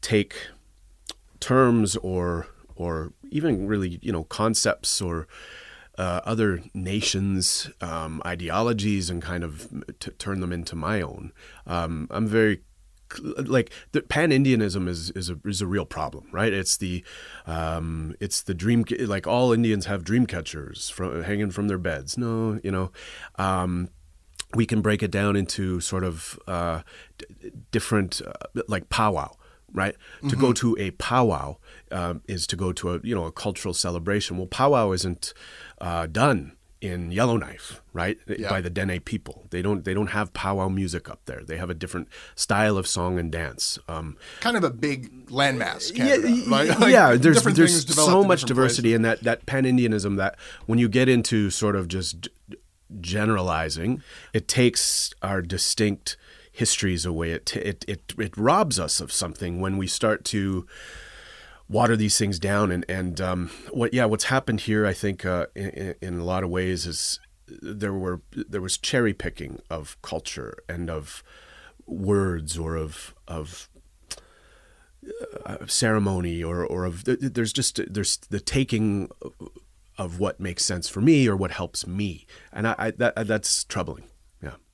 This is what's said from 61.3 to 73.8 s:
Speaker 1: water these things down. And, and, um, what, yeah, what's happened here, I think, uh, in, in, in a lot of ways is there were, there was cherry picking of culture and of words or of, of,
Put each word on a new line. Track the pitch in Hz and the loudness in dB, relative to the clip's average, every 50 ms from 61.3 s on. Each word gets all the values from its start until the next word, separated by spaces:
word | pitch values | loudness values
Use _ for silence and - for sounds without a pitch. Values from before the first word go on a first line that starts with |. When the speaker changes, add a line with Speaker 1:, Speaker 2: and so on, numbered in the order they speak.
| - - - - - - _ _ | -20 -20 -20 -20 -20 -20 _ _
Speaker 1:
water | 104 107 117 120 117 | 2 4 4 4 4
these | 110 107 104 - | 4 4 2 2
things | - 113 101 101 82 | 2 2 0 0 -2
down. | 92 98 101 101 104 95 90 | 0 0 2 2 2 2 2
And, | 90 82 - | 0 -2 -2
and, | 92 95 92 92 85 76 | -4 -2 -2 -4 -4 -2
um, | 92 92 92 92 87 82 - - - - - | -2 -2 -2 -2 -4 -6 -8 -14 -16 -8 -4
what, | 131 117 117 - | -2 0 0 2
yeah, | 127 123 | 4 4
what's | 110 107 104 - | 4 2 2 0
happened | - 127 131 131 - 113 107 - | 2 2 0 2 0 -2 -2 0
here, | - 107 107 107 | 2 2 4 4
I | 101 92 | 2 0
think, | - - 101 95 90 - | 0 -2 -2 -2 -2 -2
uh, | 92 90 90 78 - _ | 0 0 0 -2 -4 _
in, | - 98 98 | -8 -8 -8
in, | - - 98 95 85 - | -6 -6 -8 -8 -8 -8
in | - 92 87 87 | -8 -6 -6 -4
a | 85 | -2
lot | 87 92 92 92 | -2 0 0 0
of | 90 | 0
ways | 87 92 92 92 92 85 78 | 0 0 0 0 0 -2 -4
is | 87 80 - - - - - - _ _ _ _ | -6 -6 -4 -4 -4 -4 -6 -8 _ _ _ _
there | - - - - - 104 104 104 101 98 | -20 -20 -14 -12 -10 -8 -4 -4 -2 -2
were, | 98 92 92 90 85 - - - | -2 -2 -2 -4 -4 -8 -12 -10
there | 135 107 - 110 101 92 | -10 -10 -6 -6 -6 -4
was | 92 - - | -4 -6 -4
cherry | - - - 131 120 110 98 | -4 0 2 2 2 2 2
picking | - - 87 - - 78 67 65 - - - | 0 -6 -8 -8 -8 -10 -10 -10 -12 -10 -10
of | 82 80 73 - - - | -10 -10 -8 -12 -16 -18
culture | - - - 82 - - - - 62 55 - - - | -12 -8 -8 -6 -6 -8 -10 -10 -10 -10 -12 -14 -12
and | - 85 85 87 82 | -10 -8 -6 -6 -6
of | 82 78 73 - - - - - - - - - - - - - _ _ - | -6 -8 -8 -10 -16 -18 -20 -20 -20 -20 -20 -20 -20 -20 -20 -20 _ _ -14
words | - - - 95 95 104 98 95 95 87 82 78 73 80 82 | -12 -8 -4 0 2 4 4 4 2 0 -2 -4 -4 -4 -4
or | 82 80 82 | -4 -2 -2
of, | 82 78 76 76 - - - - _ _ - | -4 -4 -6 -8 -12 -16 -18 -18 _ _ -10
of, | 82 80 76 71 90 - - _ _ - | -8 -8 -8 -10 -12 -18 -20 _ _ -20